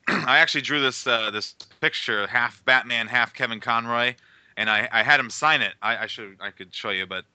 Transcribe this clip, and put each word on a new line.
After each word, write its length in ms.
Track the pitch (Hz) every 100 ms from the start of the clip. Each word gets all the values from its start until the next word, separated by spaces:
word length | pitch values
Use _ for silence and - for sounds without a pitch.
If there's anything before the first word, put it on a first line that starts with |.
<clears throat> 60 | -
I 300 | 190 127 147
actually 240 | - 147
drew 180 | 123 147
this, 260 | 135 - 131
uh, 240 | 117 110
this 240 | 104 - - - _
picture, 460 | 151 - - 107 98
half 380 | 120 120 -
Batman, 420 | - 127 117 117 117
half 260 | 120 113
Kevin 280 | - 123 110
Conroy, 540 | 120 117 117 120 123 120 _ _ _ -
and 120 | 110
I, 200 | 107 120
I 140 | 113
had 160 | 123 143
him 100 | 117
sign 320 | - 151 147
it. 120 | 101 -
I, 160 | 107 110
I 80 | 110
should, 280 | - 101 95
I 100 | 101
could 240 | - 92
show 160 | - 110
you, 160 | 95 92
but 180 | 92 -